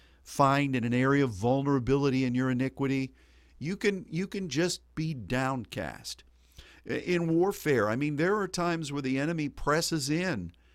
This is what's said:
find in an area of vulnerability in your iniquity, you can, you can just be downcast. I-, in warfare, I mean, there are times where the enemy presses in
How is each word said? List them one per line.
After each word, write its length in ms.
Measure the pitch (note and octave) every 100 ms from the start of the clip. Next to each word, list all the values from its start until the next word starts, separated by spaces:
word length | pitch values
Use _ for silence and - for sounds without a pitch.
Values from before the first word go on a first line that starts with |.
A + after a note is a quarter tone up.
| - _
find 500 | - - C#3 C#3 C#3+
in 80 | C3
an 120 | A#2
area 280 | B2 C3+ C#3
of 80 | C3+
vulnerability 920 | F#2+ A#2 C3+ C#3 C#3 A#2 C#3 C#3 C3
in 100 | C3
your 160 | B2 C3
iniquity, 640 | B2+ C3 C3 C3+ C3+ C3 - _ - _ -
you 180 | C#3+ G3
can, 280 | G#3 G3 -
you 180 | D#3+ F#3+
can 220 | G3+ F#3
just 320 | C3+ F3 - _
be 200 | - D#3+
downcast. 1080 | C#3 F#2 B2+ C3 C3+ G#2 A2 D#2 A1 - - - _ _ - - - -
I-, 60 |
in 380 | - - F3 E3
warfare, 560 | E3 F#3+ F#3+ D3+ B2+ G#2
I 60 |
mean, 220 | A#2 D3 D3
there 200 | E3+ G#3+
are 100 | F#3
times 420 | F#3 F3 E3 D3
where 120 | C#3+
the 160 | C3 C3+
enemy 300 | D3 E3+ D3
presses 600 | - - D3+ E3 D#3+ C3
in 420 | D#3 F#3 B2 E2+ - _